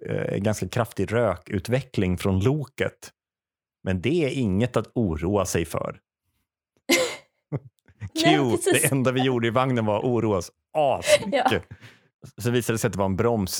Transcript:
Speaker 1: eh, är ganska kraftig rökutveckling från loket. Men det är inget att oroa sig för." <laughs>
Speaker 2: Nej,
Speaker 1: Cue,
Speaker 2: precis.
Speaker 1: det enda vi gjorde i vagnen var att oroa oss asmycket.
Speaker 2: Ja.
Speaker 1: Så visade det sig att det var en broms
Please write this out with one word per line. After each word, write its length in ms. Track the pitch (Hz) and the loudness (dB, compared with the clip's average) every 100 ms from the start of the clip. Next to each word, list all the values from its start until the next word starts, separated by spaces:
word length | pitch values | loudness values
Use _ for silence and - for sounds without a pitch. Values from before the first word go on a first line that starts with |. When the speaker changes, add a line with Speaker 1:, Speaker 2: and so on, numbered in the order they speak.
Speaker 1:
eh, 320 | - - - - | -6 -4 -2 -2
är 20 | |
ganska 300 | 104 104 92 | 0 -2 -2
kraftig 460 | 127 110 - 92 | -2 -2 -2 -2
rökutveckling 1040 | 113 113 85 - 101 - 127 - - 92 90 | 2 0 -2 -4 -6 -2 -2 -2 0 0 0
från 220 | 101 95 | 0 2
loket. 720 | 104 151 139 - - - - _ _ _ _ _ _ _ | 2 0 -4 -4 -6 -6 -20 _ _ _ _ _ _ _
Men 180 | 95 92 | -4 -2
det 220 | 101 175 139 | 0 0 0
är 40 | |
inget 480 | 135 113 95 123 117 | 0 0 0 0 -2
att 140 | - - | -2 -2
oroa 500 | 104 78 85 104 90 | -2 -2 -2 0 0
sig 200 | 90 85 | -2 -4
för." 340 | - - - _ _ _ _ _ _ _ _ - | -6 -8 -10 _ _ _ _ _ _ _ _ 0
<laughs> 720 | 349 494 - - _ _ 147 - _ _ _ 104 320 | 2 2 -6 -18 _ _ -8 -8 _ _ _ -12 0
Speaker 2:
Nej, 200 | 339 151 | 4 4
Speaker 1:
Cue, 140 | 131 | 4
Speaker 2:
precis. 300 | - 392 - | 2 2 2
Speaker 1:
det 100 | 151 | 2
enda 200 | 135 127 | 2 2
vi 100 | 127 | 2
gjorde 260 | 135 123 117 | 0 2 0
i 20 | |
vagnen 360 | 117 131 123 107 | 2 2 2 0
var 120 | 104 | 0
att 40 | 131 | 0
oroa 320 | 120 110 98 | 0 2 0
oss 140 | - - _ 156 | -2 -14 _ -2
asmycket. 840 | 143 95 - - - 254 262 98 - | 0 0 4 4 4 0 0 0 -4
Speaker 2:
Ja. 80 | - - - _ _ - - | -18 -20 -20 _ _ -20 -6
Speaker 1:
Så 100 | 110 | -2
visade 220 | 120 113 | 0 0
det 60 | 113 | -2
sig 80 | 117 | -2
att 60 | |
det 60 | 95 | 0
var 60 | 98 | 0
en 100 | 95 | 2
broms 380 | 113 117 92 - | 2 0 -2 -4